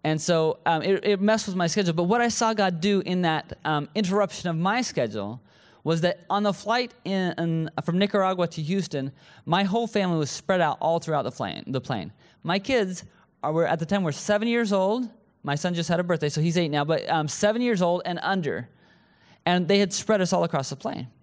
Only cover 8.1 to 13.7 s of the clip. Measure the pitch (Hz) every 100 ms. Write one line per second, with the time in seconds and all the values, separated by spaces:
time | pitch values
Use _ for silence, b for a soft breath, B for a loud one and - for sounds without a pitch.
8.1 | 202 190 180 170 160 156 196 170 143 135
9.1 | B B B - 175 196 226 226 214 185
10.1 | 165 143 - - 185 160 - 160 165 -
11.1 | 151 110 - 101 - - 131 131 117 78
12.1 | - b b 160 190 196 254 190 180 -
13.1 | b b _ 135 160 170